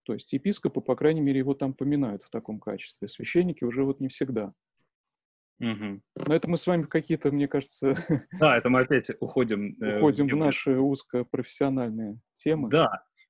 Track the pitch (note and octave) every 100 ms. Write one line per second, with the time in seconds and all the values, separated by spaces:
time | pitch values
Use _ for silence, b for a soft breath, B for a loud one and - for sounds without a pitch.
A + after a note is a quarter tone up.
0 | - G#2+ - C3+ G3 G#3 - - - B2
1 | D3+ D#3+ C#3 C3+ C3 C#3 C3+ C3+ C3 D3
2 | B2+ G2+ _ A#2 - G#2+ - F#2+ - -
3 | G2+ - A#2+ E3+ F3+ - A#2+ B2 C3+ C#3
4 | C3+ - C3+ A2+ G2 - _ _ _ _
5 | _ _ _ _ _ - A#2+ G#2 G#2+ G2
6 | _ - D3 D#3+ - E3+ - F3 D3 D#3+
7 | D3+ D#3+ C#3+ C#3+ C#3+ C#3+ - - C3+ C#3
8 | - D3 - F#3 D3+ A#2+ B2 B2+ B2+ C3
9 | - - A2+ - A#2 G#2 G2+ - G#2+ G#2
10 | D3 C#3+ C#3+ C#3+ D#3 - - C3 C#3 C#3
11 | - B2 A#2+ B2+ B2 - C#3 C3+ A#2+ A2
12 | A2 A2+ _ - D3 D#3+ A#2+ D3 C3 F#2+
13 | _ _ b